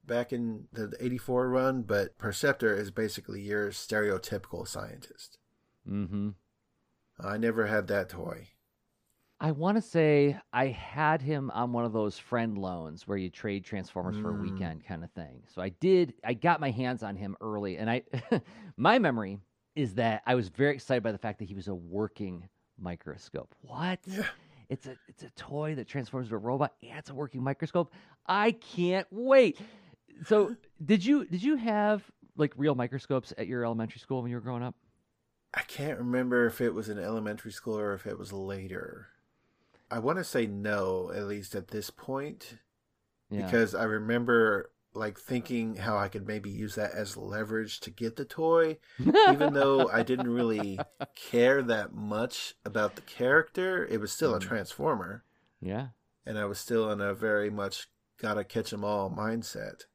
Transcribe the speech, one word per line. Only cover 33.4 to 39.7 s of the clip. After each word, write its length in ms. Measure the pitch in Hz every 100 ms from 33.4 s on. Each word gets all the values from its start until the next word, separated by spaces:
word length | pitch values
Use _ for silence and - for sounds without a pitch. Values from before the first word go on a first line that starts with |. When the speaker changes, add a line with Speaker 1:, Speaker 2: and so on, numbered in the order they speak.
| 101
Speaker 2:
your 160 | 123
elementary 340 | 117 113 113 -
school 220 | - 131
when 80 | 120
you 60 | 120
were 40 |
growing 220 | 113 120
up? 140 | 123 - _ _ _ _ _ _ _
Speaker 1:
I 100 | -
can't 360 | - - 143 135
remember 480 | 120 127 127 123 120
if 140 | -
it 100 | 120
was 160 | 95 107
in 100 | 104
elementary 540 | 92 113 107 107 110
school 260 | - - 107
or 140 | 104
if 140 | 98 107
it 120 | 98
was 140 | 95
later. 760 | 98 95 98 95 95 95 - - _ _ _ _ _ _